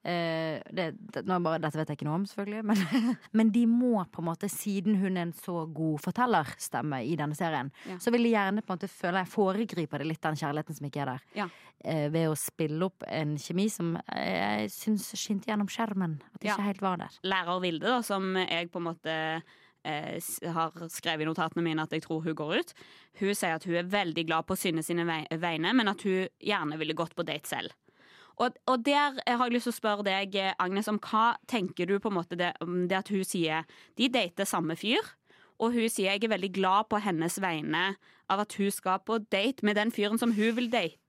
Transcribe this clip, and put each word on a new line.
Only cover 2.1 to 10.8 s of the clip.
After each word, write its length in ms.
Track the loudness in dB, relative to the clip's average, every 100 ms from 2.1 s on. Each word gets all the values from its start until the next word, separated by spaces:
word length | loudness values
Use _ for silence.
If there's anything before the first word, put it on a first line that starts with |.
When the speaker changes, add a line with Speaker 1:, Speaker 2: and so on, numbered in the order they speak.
Speaker 1:
om, 100 | -2 -2
selvfølgelig, 380 | -6 -6 -4
men, 120 | 2 2
<laughs> 420 | 4 2 2 0 0
men 180 | 4 6
de 160 | 6 4
må 400 | 4 4 2 0
på 100 | -4
en 60 | -4
måte, 180 | -2 -4
siden 500 | -4 -2 0 2 2
hun 180 | 2 0
er 60 |
en 100 | -2
så 340 | -6 -6 -4 -4
god 320 | -2 0 0 -2 0 4 4
fortellerstemme 640 | 2 -6 -4 -2 -2 -2 -2
i 100 | 0
denne 180 | -2 0
serien, 340 | 0 0 -4 -8 -12
Speaker 2:
Ja. 80 | -4
Speaker 1:
så 120 | 0
vil 100 | 2
de 80 | 4
gjerne 300 | 4 2 0
på 100 | -2
en 60 | -6
måte 100 | -6
føle, 280 | -4 0 0
jeg 60 | 0
foregriper 680 | 2 2 2 -2 -2 -4 -4
det 80 | -4
litt, 140 | -2
den 120 | -2 0
kjærligheten 380 | -2 -2 -4
som 80 | -8